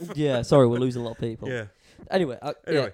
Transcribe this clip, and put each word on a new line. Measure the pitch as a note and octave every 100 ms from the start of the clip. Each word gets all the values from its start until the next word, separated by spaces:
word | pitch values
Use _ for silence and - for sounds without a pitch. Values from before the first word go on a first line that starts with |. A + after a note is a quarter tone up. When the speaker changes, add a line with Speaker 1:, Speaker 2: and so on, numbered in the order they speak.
| F3
Speaker 1:
yeah, | D3+ D3 B2
sorry, | A#2 D3 B2
we're | A#2+
losing | B2+ B2
a |
lot | A#2
of | A#2
people. | A#2 A2 C3+
Speaker 2:
Yeah. | B2 G#2+ - _ - -
Speaker 1:
Anyway, | F#3+ D#3 A#2+
I, | C#3+ - -
Speaker 2:
Anyway. | D#3+ A2+